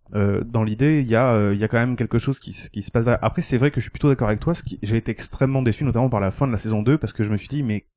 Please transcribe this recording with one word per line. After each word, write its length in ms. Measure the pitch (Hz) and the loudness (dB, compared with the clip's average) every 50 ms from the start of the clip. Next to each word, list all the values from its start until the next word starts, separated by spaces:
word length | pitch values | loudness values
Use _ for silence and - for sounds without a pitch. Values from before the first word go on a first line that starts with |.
| _ - 95 | _ -8 -2
euh, 280 | 104 101 101 98 95 - | 0 0 2 2 0 -2
dans 180 | 117 117 113 110 | -2 0 0 0
l'idée, 380 | 107 107 107 135 151 156 151 | 0 0 0 2 2 2 2
il 80 | 135 117 | 2 2
y 80 | 113 | 2
a, 160 | 113 131 131 117 | 2 4 4 4
euh, 200 | 107 104 101 98 | 4 4 2 2
il 40 | 101 | 0
y 60 | 110 | 0
a 40 | 107 | 0
quand 100 | - 113 | 2 0
même 180 | 120 127 123 | 0 0 0
quelque 220 | - 117 107 - 117 | -2 -2 0 0 0
chose 200 | - 139 135 - | 0 0 -4 -4
qui 120 | - - | -8 -12
s-, 180 | 95 - - - | -14 -14 -16 -12
qui 140 | - 107 - | -10 -10 -10
se 80 | - | -2
passe 140 | - 123 113 | -2 0 2
derrière. 140 | 123 120 - - | 2 2 2 0
Après, 160 | 113 - 180 | 0 0 -2
c'est 160 | 170 - - | -2 0 2
vrai 140 | 117 127 147 | 2 2 2
que 60 | - 127 | 2 0
je 40 | - | -6
suis 60 | - | -6
plutôt 180 | - - - 147 | -6 0 2 2
d'accord 180 | 135 - 123 104 | 4 4 2 0
avec 100 | 107 107 | 0 0
toi, 140 | - 165 170 | 0 -2 -2
ce 80 | - - | -2 -6
qui, 160 | - - - - | -10 -10 -8 -4
j'ai 160 | 101 117 113 | -2 -2 -2
été 120 | - - | -2 -2
extrêmement 520 | 110 - - - - - 135 131 135 135 127 | -6 -8 -10 -12 -2 -2 0 0 2 2 2
déçu, 200 | 120 - - 151 | 2 0 0 0
notamment 260 | 131 117 117 127 131 | 0 2 2 2 2
par 100 | 117 104 | 2 0
la 100 | 98 95 | 0 0
fin 160 | - - 143 | 0 0 0
de 60 | 135 117 | 0 0
la 60 | 98 | -2
saison 240 | - 110 110 107 104 | -2 -2 -2 0 2
deux, 160 | 120 147 156 | 2 2 2
parce 160 | - 107 - | 0 -4 -4
que 100 | - 107 | -2 -2
je 60 | 104 | 0
me 80 | 107 101 | -2 -2
suis 100 | - - | -4 -4
dit, 140 | 135 147 139 | -6 -4 -2
mais 240 | 113 104 101 - _ _ | -2 -4 -4 -6 _ _